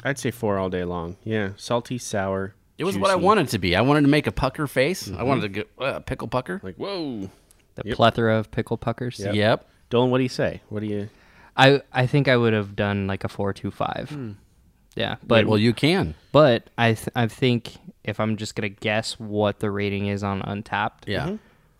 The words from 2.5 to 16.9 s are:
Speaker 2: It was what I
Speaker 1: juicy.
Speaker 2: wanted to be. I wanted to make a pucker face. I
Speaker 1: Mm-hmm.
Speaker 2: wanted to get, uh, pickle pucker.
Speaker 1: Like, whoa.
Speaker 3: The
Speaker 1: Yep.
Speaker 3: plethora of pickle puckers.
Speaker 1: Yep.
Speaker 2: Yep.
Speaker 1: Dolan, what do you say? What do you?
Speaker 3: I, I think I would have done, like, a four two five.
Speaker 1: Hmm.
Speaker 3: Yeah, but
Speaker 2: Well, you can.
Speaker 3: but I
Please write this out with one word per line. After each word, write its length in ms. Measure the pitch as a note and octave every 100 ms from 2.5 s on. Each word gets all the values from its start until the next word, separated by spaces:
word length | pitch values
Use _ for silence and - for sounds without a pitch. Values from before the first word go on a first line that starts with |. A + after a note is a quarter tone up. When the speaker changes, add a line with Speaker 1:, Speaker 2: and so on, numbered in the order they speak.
| - _ -
Speaker 2:
It 60 |
was 140 | F3 G3
what 120 | G3
I 40 |
Speaker 1:
juicy. 100 | F#3 F#3
Speaker 2:
wanted 220 | G#3+ C3
to 80 | A2
be. 140 | F2+ F2+
I 20 |
wanted 200 | B2+ D3+
to 80 | C#3
make 180 | D3+ A#2+
a 60 |
pucker 340 | - C3 - D3
face. 400 | C3+ C#3 F#3+ -
I 40 |
Speaker 1:
Mm-hmm. 120 | F#2+ B2
Speaker 2:
wanted 160 | B2+
to 40 | G#2
get, 220 | G2 - -
uh, 200 | C3 F#2
pickle 260 | - - A#2
pucker. 320 | B2+ D3+ F#3
Speaker 1:
Like, 140 | F#2+ F2
whoa. 540 | F3+ F#3+ D3 A2+ F#2+ - _ _ _ -
Speaker 3:
The 80 | G2+
Speaker 1:
Yep. 100 | -
Speaker 3:
plethora 420 | A2+ - A2+ A2
of 140 | G#2+
pickle 240 | - - A#2
puckers. 420 | A#2 A2+ B2 -
Speaker 1:
Yep. 160 | G2
Speaker 2:
Yep. 360 | G#2 G#2+ C#3+ - _ -
Speaker 1:
Dolan, 220 | A#2 B2+
what 60 | C3
do 60 |
you 60 | B2+
say? 300 | - A#2+ - -
What 140 | G#2
do 60 | G#2+
you? 200 | G#2 G#2 - _ - - -
Speaker 3:
I, 260 | C3+ C#3 -
I 120 | B2+ B2+
think 220 | D3 C#3
I 80 | B2
would 160 | A#2
have 240 | A2 G2+ G#2
done, 320 | G2+ G2+ G2
like, 160 | F#2+
a 60 | F#2+
four 240 | - G2
two 180 | F#2+ G2+
five. 380 | - - - B2+
Speaker 1:
Hmm. 220 | D3 A#2 G2+ _ _ _ _ _ -
Speaker 3:
Yeah, 180 | G#2 - -
but 200 | A2+ G#2
Speaker 2:
Well, 120 | G#2+
you 140 | A#2
can. 420 | A2 C#3+ F#3+ F2 - _
Speaker 3:
but 360 | C#3 D#3 - - -
I 180 | A#2